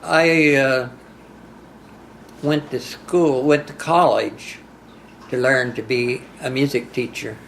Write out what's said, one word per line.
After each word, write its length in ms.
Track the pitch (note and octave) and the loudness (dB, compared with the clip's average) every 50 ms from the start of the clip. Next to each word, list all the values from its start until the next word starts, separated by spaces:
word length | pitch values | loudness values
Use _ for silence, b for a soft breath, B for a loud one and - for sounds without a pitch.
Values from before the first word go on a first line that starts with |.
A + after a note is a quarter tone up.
I, 520 | - - E3+ D#3+ E3 E3 E3 E3 D#3 D3+ D3 | -4 0 0 2 4 4 4 4 4 4 4
uh, 340 | C#3 C3+ C3+ C3 C3 B2+ B2 A#2+ - - - - - - - - - - - - - - - - - - - - - - - - - - - - - | 4 2 2 0 -2 -2 -4 -10 -16 -20 -20 -20 -20 -20 -20 -20 -20 -20 -20 -20 -20 -20 -20 -20 -20 -20 -20 -20 -20 -20 -20 -20 -20 -20 -20 -20 -8
went 280 | - C#3+ D3+ D3+ D3 - | -2 -2 0 0 -2 -4
to 100 | - B2+ | -8 -8
school, 600 | - - - - - - - F3+ E3+ D#3+ C#3 C3 | -8 -8 -16 -16 -16 -2 0 2 4 4 2 2
went 240 | B2+ D3 D3 D3 D3 | 4 4 2 2 2
to 60 | - | -4
college 880 | - - - - D#3+ E3+ F3 D#3 A2+ G#2 A2 G#2+ - - - - - - - - - - - - - - - - - - - - | -12 -12 -4 0 4 4 6 6 4 2 0 -2 -6 -10 -16 -16 -16 -18 -18 -20 -20 -20 -20 -20 -20 -20 -20 -20 -20 -20 -14 -8
to 60 | - | -4
learn 380 | B2 B2 B2+ C3+ C3 B2+ B2 A#2 | -2 2 2 2 2 0 -2 -4
to 80 | - | -8
be 400 | A2+ A2 C3 B2 A#2+ A#2+ B2 C3 - - - - | -6 -2 -2 0 0 -2 -2 -4 -8 -14 -20 -10
a 100 | - C#3 | -8 -6
music 420 | B2+ C3 C#3 C#3+ C#3 B2 A#2+ - | -2 0 0 0 0 -2 -4 -4
teacher. 440 | - - B2 A2+ - - - A2+ A2 A2+ - | -6 -6 -6 -6 -6 -10 -10 -10 -12 -12 -16